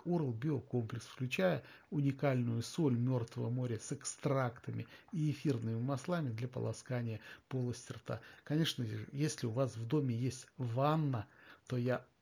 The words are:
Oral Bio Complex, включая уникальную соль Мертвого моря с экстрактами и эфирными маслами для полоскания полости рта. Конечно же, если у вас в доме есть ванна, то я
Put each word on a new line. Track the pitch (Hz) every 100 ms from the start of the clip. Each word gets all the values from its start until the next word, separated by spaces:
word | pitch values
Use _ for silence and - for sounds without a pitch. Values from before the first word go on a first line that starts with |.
| -
Oral | 175 143
Bio | 113 147 135 -
Complex, | 123 110 117
включая | - - 127 - 185 147 - - -
уникальную | 151 139 135 143 127 120 117
соль | 113 - 151 120
Мертвого | 123 127 117 - 117
моря | 123 127 110
с | -
экстрактами | 135 - - - 135 127 - - 113 117 - -
и | 165 151
эфирными | - 156 123 113 113
маслами | 127 135 - 175 139
для | 113 123
полоскания | 123 113 113 - 123 117 110 - - -
полости | 131 123 117 -
рта. | - - 117 - - -
Конечно | 151 156 - 117
же, | 107 107
если | 139 151 - 120
у |
вас | 110 131 110
в | 117
доме | 156 135 117
есть | 127 - - -
ванна, | 123 117 143 160 151 123 - - - - -
то | 127
я | 123 123 - _